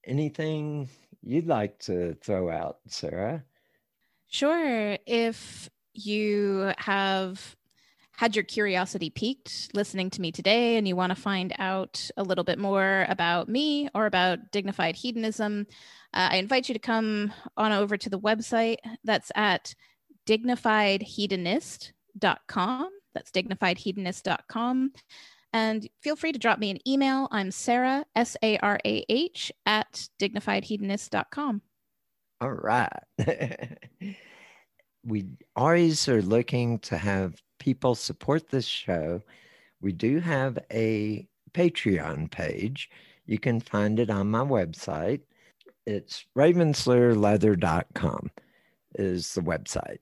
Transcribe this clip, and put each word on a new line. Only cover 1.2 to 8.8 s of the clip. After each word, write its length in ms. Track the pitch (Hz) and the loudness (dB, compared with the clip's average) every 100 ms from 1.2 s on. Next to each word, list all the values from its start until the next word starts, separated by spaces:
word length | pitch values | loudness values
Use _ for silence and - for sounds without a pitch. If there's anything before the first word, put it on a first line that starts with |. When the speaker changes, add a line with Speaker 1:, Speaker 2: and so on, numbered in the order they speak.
Speaker 1:
you'd 240 | - 143 165 | -2 -2 2
like 320 | 123 104 - | 0 0 -6
to 340 | - 90 87 78 | -6 -2 -2 -6
throw 300 | - 95 87 | -4 -2 0
out, 260 | 80 80 - | -4 -6 -10
Sarah? 580 | - - 80 82 107 160 135 _ _ _ _ _ _ _ _ | -14 -10 -8 -4 -4 -6 -12 _ _ _ _ _ _ _ _
Speaker 2:
Sure. 680 | - 277 339 302 233 208 202 - | -2 0 2 0 0 -2 -4 -2
If 600 | 233 226 226 - - - _ _ | 0 0 -4 -14 -18 -20 _ _
you 800 | - 208 208 214 208 202 196 196 - | -12 -4 0 2 2 2 0 -2 -2
have 800 | - 196 196 190 190 190 - - _ _ _ _ _ | 0 0 2 0 -2 -8 -16 -20 _ _ _ _ _
had 240 | - 233 | -2 0
your 80 | 214 | 0
curiosity 640 | - - 208 180 | -2 -2 2 2